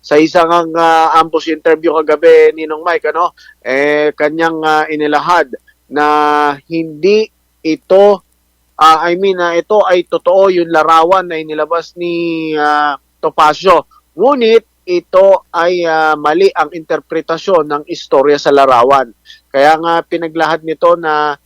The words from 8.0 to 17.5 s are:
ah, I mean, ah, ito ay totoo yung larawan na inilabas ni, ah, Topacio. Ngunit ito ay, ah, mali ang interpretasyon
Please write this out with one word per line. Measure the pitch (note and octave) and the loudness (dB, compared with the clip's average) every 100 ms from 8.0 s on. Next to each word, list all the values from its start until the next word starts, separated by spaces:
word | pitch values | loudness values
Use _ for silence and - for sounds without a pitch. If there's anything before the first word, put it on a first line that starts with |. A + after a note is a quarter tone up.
| G3+ G3 _ _ _ _ _ - | 4 2 _ _ _ _ _ 0
ah, | D#3 D#3+ E3 | 2 2 0
I | F3 | -2
mean, | G3 F3+ | -2 -2
ah, | F3 E3+ | -2 -2
ito | E3+ G#3+ | 0 0
ay | F#3 F3+ F3 | 2 0 -2
totoo | E3 - F#3+ F#3+ F3+ | -4 0 2 2 0
yung | E3+ | 0
larawan | E3 D#3 E3 E3 F#3+ F3+ | 0 4 2 4 0 -2
na | D#3+ | -10
inilabas | D#3 D#3 D3+ E3+ E3 F3 | -8 -6 -4 -4 -8 -10
ni, | F3 E3+ E3+ E3 D#3+ D3+ | -8 -6 -6 -6 -6 -2
ah, | D3 D3 D3 C#3 _ _ | 0 0 0 -4 _ _
Topacio. | D#3+ - D3+ D3+ E3+ E3+ - _ _ - | -6 2 2 2 2 2 0 _ _ -2
Ngunit | A#3 C#4+ A3+ A3+ _ _ - | 0 2 0 0 _ _ -6
ito | F3+ E3+ F#3 G3 F#3+ _ | -6 -2 2 4 2 _
ay, | E3+ E3+ F3+ | -4 -2 -2
ah, | E3+ D#3+ D#3 D3+ | -2 0 0 0
mali | D3 D#3+ G3 F3 | 0 2 0 0
ang | D3+ | -6
interpretasyon | E3+ D#3 D#3 _ D#3+ - E3 - | -6 -8 -8 _ -10 -6 -8 -2